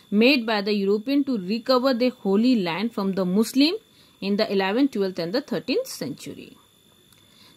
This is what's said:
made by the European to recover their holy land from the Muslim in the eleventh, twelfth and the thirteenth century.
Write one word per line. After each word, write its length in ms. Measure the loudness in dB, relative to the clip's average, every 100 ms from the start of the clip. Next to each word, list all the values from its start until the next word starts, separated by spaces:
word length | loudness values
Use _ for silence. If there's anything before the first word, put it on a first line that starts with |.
| _
made 340 | 4 4 4
by 160 | 0 -2
the 140 | -2
European 500 | 0 0 0 0 -2
to 140 | 0 -4
recover 560 | -4 -4 0 2 2
their 160 | 2 0
holy 460 | -2 0 2 4 2
land 360 | 0 -4 -4
from 200 | -4 -4
the 120 | -2
Muslim 520 | 0 0 2 2 2 0 -8 _ _ _
in 160 | -2 0
the 160 | 0
eleventh, 380 | 0 0 2 0
twelfth 280 | 0 -4 -4
and 140 | -4
the 80 | -4
thirteenth 460 | -4 -6 -2 -4 -4
century. 720 | -8 -10 -10 -14 -16 -18 -20 _ _ _ _ _ _ _ _ -20